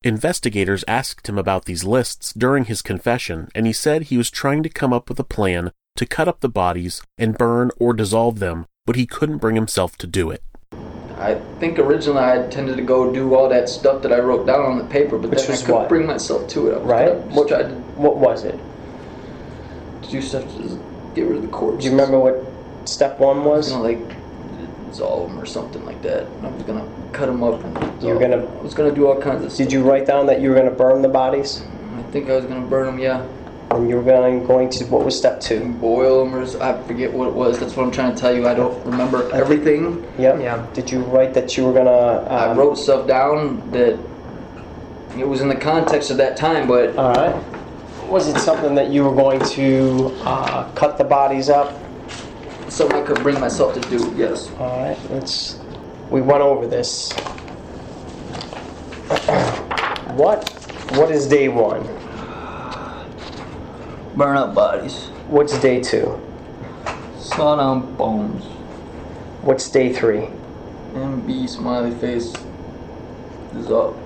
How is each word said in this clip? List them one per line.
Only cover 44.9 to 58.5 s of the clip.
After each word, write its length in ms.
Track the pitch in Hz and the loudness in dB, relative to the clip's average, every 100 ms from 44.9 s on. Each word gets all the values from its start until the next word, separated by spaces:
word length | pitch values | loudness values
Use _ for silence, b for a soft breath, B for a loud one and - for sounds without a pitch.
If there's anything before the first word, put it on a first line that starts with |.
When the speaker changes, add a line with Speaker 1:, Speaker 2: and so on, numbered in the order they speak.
| - - 123 | -16 -12 -4
Speaker 2:
it 100 | 135 | -2
was 140 | 131 | 0
in 60 | 139 | 0
the 80 | 131 | 0
context 560 | 147 160 165 151 - | 2 2 4 2 2
of 60 | 131 | 2
that 200 | 135 - | 2 4
time, 300 | 156 156 131 | 2 2 4
but 280 | 123 - - | 4 4 4
Speaker 3:
All 160 | 131 123 | 2 4
right. 200 | 165 - - - - - - - - | 2 0 -8 -12 -12 -14 -14 -12 0
Was 180 | 190 156 | 0 2
it 100 | 147 | 0
something 380 | - 160 151 139 | 2 2 2 2
that 160 | 139 | 4
you 120 | 143 139 | 4 4
were 100 | 131 | 6
going 240 | 135 135 | 4 4
to, 720 | 135 - 135 131 131 127 131 - | 0 2 2 4 4 2 0 -2
uh, 420 | 127 131 127 131 - - | -4 -2 -2 -4 -6 0
cut 240 | 147 - | 0 2
the 40 | |
bodies 460 | 135 139 139 135 131 | 4 6 4 2 4
up 240 | 143 143 - - - - - - - - - - | 4 4 -4 -14 -14 -14 -14 -14 -16 -16 -14 -12
Speaker 2:
Something 240 | - 151 139 | 0 2 2
I 80 | - | 0
could 120 | 131 | 0
bring 180 | 135 139 | 2 0
myself 360 | 131 - 139 - | -2 2 0 0
to 60 | |
do, 300 | - 120 110 - | -2 0 0 0
yes. 320 | - 110 - - | -2 -2 -8 -6
Speaker 3:
All 220 | 127 127 | -4 -4
right, 140 | 135 - - | -4 -6 -6
let's, 480 | 135 135 - - - - - - - - | -6 -4 -6 -6 -10 -14 -14 -14 -16 -2
we 120 | 135 | 0
went 200 | 127 143 | 4 6
over 240 | 143 131 117 | 6 2 0
this. 440 | 123 123 - - - - - - - - - - - - - - - - | -2 -2 -6 -6 -8 -8 -12 -14 -14 -14 -14 -14 -14 -14 -14 -12 -12 -10